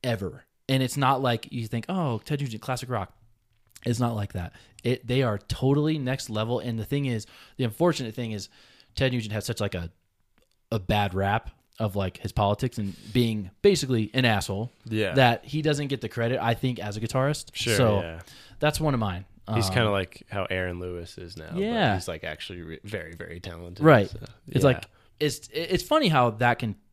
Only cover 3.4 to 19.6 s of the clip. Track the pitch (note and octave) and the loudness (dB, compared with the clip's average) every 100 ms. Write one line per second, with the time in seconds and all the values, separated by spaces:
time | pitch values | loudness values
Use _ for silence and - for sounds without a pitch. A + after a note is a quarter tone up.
3.4 | _ _ _ - - A#2 A#2+ A2 G2+ F2+ | _ _ _ -8 -2 0 0 -2 -4 -6
4.4 | E2+ - - - A#2 B2+ A2+ B2 B2+ G2+ | -8 -12 -20 -6 -2 -2 0 0 2 -2
5.4 | - - C3 C#3+ D3+ D#3 B2+ C3+ - G#2+ | -4 0 2 4 2 0 -2 -4 -4 -2
6.4 | A2 B2 B2 A2+ G#2 C#3+ C#3 A2+ - - | 0 -2 -2 -4 -2 -2 0 -2 -6 -18
7.4 | - - B2 G#2 F3 D#3+ B2 G#2+ A#2 G#2+ | -20 -4 -4 2 2 2 -4 -6 -6 -6
8.4 | F#2 _ - _ _ - C3+ B2 A2 G#2+ | -10 _ -20 _ _ 0 0 0 -2 -4
9.4 | - A#2 G2+ F2+ E2+ _ _ _ _ _ | -4 -2 -2 -2 -8 _ _ _ _ _
10.4 | _ _ _ A2+ F#2 G#2 G2+ F#2 G2 A2 | _ _ _ -4 2 2 2 2 2 0
11.4 | - - _ _ A2 G2 F#2+ - G#2+ - | -4 -18 _ _ -2 0 -2 -4 -6 2
12.4 | G2+ G#2 B2+ - G2+ F2+ - G#2+ A#2 G#2+ | 2 2 -2 -2 -6 -6 -2 0 2 0
13.4 | G2 _ G3+ F3+ C3 A#2+ G#2+ C3 B2 G#2 | -6 _ 4 4 2 0 2 2 4 2
14.4 | - G2 B2 _ - A2 G2+ G#2 B2 A#2 | 0 -4 -6 _ -6 0 2 6 6 4
15.4 | - D3 D#3 D3 C#3+ C3 A2 - A#2 B2+ | -4 -2 0 0 -2 -4 -6 -2 -2 0
16.4 | A2+ A#2 C3 A#2+ G#2 G#2 A2+ C3 C#3 D3+ | 0 0 0 -2 -6 -4 -2 0 0 -2
17.4 | - - - F3 A#2+ G2+ E2 E2 - - | -6 -6 2 4 6 4 0 -10 -16 -20
18.4 | - - D3 D3 D#3 C3 G#2+ F2+ G2 - | -20 -2 0 2 0 0 0 -4 -10 -18
19.4 | - A2+ | -4 0